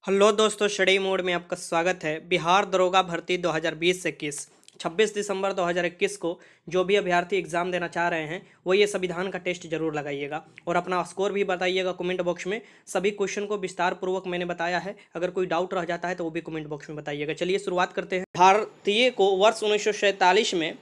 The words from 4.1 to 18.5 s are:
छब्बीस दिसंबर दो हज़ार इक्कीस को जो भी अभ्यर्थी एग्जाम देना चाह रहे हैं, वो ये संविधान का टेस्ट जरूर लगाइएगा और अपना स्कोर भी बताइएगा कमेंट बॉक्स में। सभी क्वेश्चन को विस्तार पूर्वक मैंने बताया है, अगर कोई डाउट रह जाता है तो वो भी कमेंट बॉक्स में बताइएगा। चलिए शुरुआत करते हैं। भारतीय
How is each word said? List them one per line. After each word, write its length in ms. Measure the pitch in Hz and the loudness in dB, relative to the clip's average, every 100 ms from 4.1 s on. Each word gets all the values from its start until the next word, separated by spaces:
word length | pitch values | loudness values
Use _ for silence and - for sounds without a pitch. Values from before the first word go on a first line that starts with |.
| - 151 143 - _ - _ | -4 -8 -8 -14 _ -20 _
छब्बीस 340 | 175 165 214 | -6 0 0
दिसंबर 380 | 208 202 190 196 | 0 -6 -4 -2
दो 120 | 190 | -2
हज़ार 220 | 175 180 175 | 0 0 -2
इक्कीस 300 | 175 196 196 | -2 -4 -2
को 240 | 170 175 - _ - | -8 -8 -16 _ -4
जो 160 | 180 | -2
भी 120 | 180 202 | 2 2
अभ्यर्थी 400 | 185 175 175 196 | 2 0 2 -4
एग्जाम 360 | 160 170 180 | -2 -4 -2
देना 160 | 180 170 | -4 -4
चाह 200 | 175 170 | -2 -2
रहे 140 | 165 | -2
हैं, 240 | 156 180 - _ 175 | -6 -10 -12 _ 0
वो 80 | |
ये 120 | 196 202 | 2 2
संविधान 440 | 196 180 170 190 | 0 -4 -4 -6
का 80 | 180 | -6
टेस्ट 280 | 180 175 170 | -6 -6 -6
जरूर 280 | 160 160 | -4 -2
लगाइएगा 520 | 151 147 143 143 151 - - - | -4 -6 -6 -6 -8 -10 -12 -2
और 100 | 165 | -2
अपना 260 | 185 180 | 0 -2
स्कोर 300 | 170 - 196 | -4 -2 -2
भी 120 | 196 | 0
बताइएगा 480 | 190 180 185 185 185 | -2 0 0 0 -2
कमेंट 280 | 180 180 185 | -2 -4 -2
बॉक्स 260 | 175 170 180 | -2 -4 -6
में। 140 | 220 - - - | -8 -10 -20 -6
सभी 240 | 190 190 | -2 -2
क्वेश्चन 360 | 208 190 - 202 | -2 -4 -4 -6
को 100 | 208 | -6
विस्तार 380 | 185 - 175 | -6 -2 -2
पूर्वक 320 | 185 185 190 185 | -2 -4 -4 -4
मैंने 180 | 175 | -6
बताया 340 | 175 175 170 180 | -4 -4 -2 -2
है, 180 | 175 208 _ | -4 -14 _
अगर 160 | 170 180 | -6 -4
कोई 160 | 180 180 | -2 -2
डाउट 280 | 165 185 | -2 -2
रह 100 | 190 | -4
जाता 240 | 165 170 175 | -4 -4 -4
है 60 | |
तो 100 | 180 | -4
वो 60 | 165 | -6
भी 100 | 165 | -6
कमेंट 260 | 165 160 151 | -8 -10 -8
बॉक्स 220 | 147 - | -12 -10
में 80 | 151 | -10
बताइएगा। 380 | 147 147 147 | -8 -6 -6
चलिए 240 | 156 180 196 | -4 -2 -2
शुरुआत 340 | 196 180 185 | -2 0 0
करते 240 | - 180 185 | -2 -4 -6
हैं। 80 | 185 165 | -6 6
भारतीय 760 | 185 | 8